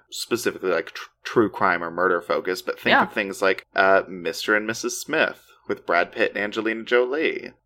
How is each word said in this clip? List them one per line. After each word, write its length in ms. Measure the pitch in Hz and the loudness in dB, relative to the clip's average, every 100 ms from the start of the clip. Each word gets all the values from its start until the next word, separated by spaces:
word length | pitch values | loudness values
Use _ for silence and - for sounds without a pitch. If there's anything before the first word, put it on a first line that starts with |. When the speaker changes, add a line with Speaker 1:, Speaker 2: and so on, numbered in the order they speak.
| _ | _
Speaker 1:
specifically, 600 | - - 117 101 - 92 | -12 -4 -2 -2 -2 0
like, 220 | 82 - | -2 -2
tr-, 160 | - - _ | -10 -16 _
true 280 | - 127 101 | -2 2 2
crime 340 | - 98 87 | 2 2 2
or 60 | 85 | -2
murder 300 | 85 92 87 | 0 2 2
focused, 460 | - 73 90 92 - | 0 -2 -2 -4 -4
but 140 | - | -4
think 120 | - | 2
Speaker 2:
Yeah. 100 | 262 | 2
Speaker 1:
of 80 | 202 | 2
things 280 | 117 98 92 | -2 -4 0
like, 240 | 95 95 - 98 | 2 0 -2 2
uh, 260 | 95 95 - | 6 6 2
Mister 480 | 92 85 - - 107 | -4 -6 -4 0 0
and 100 | 107 | 0
Missus 340 | 113 123 - | -4 -6 -8
Smith 400 | - 156 113 - _ _ - | -4 0 0 -2 _ _ -8
with 180 | 104 - | -6 0
Brad 240 | 87 90 | 2 2
Pitt 200 | 117 104 | 0 0
and 40 | 101 | 0
Angelina 400 | 104 110 110 113 | -4 -2 -4 -4
Jolie. 680 | 110 123 123 147 135 - - - | 0 2 2 0 -2 -4 -10 -18